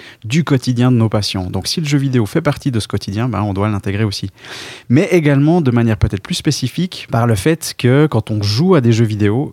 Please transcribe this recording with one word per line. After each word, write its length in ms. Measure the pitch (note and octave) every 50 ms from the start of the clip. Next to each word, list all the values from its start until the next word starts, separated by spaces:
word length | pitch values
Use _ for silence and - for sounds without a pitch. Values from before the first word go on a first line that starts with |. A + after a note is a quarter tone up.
| - - - _ -
du 180 | G#2+ B2+ E3+ D#3+
quotidien 480 | - C#3+ B2+ - B2+ B2 A#2 B2 B2+ B2+
de 40 | A#2
nos 100 | A2 A2
patients. 400 | - G#2+ G2+ - - G2 F2+ F2
Donc 200 | - F#2+ F#2 -
si 120 | - F#3
le 60 | D#3+
jeu 100 | C#3+ D3
vidéo 300 | C#3+ C3+ C#3 B2+ B2 G#2+
fait 160 | G2 - E3 D#3+
partie 280 | D3+ C#3 - - D3
de 100 | B2 A2
ce 80 | - -
quotidien, 420 | - G2+ - - G2 G#2+ A#2 C3
ben, 100 | G#2 F#2+
on 140 | G#2 G#2 F#2+
doit 160 | F#2+ G2+ G#2+
l'intégrer 340 | G#2 G2 - G2+ G2 G2+ A2
aussi. 240 | G#2 G2 - - F#2 - _ - - - - - - - - - -
Mais 180 | B2 D3 G3+ -
également 520 | F3 F3 D3+ D3 C#3+ C3+ C#3+ D#3 E3+ F3+ D#3
de 80 | B2+
manière 260 | A#2 A#2+ A#2 A#2 G#2+
peut-être 260 | - - G#2 G#2 G2 -
plus 120 | - F3+
spécifique, 760 | - - D#3 C#3 - C3+ A#2+ - - F3 F#3 - - - -
par 160 | - A#2+ A2+
le 80 | A#2+ A2
fait 400 | G2 - D#3 E3 - - - - -
que 280 | - A#2+ B2+ C#3+ D#3 D3
quand 220 | - A2 - -
on 120 | A2 G#2 G2+
joue 320 | G2+ G#2 A#2 E3+ F#3+ F#3+
à 80 | D3+ A#2+
des 100 | A#2+ A2+
jeux 140 | A2 A#2
vidéo, 460 | G#2 G#2+ G2+ G#2 G2+ G#2 B2+ D3+ -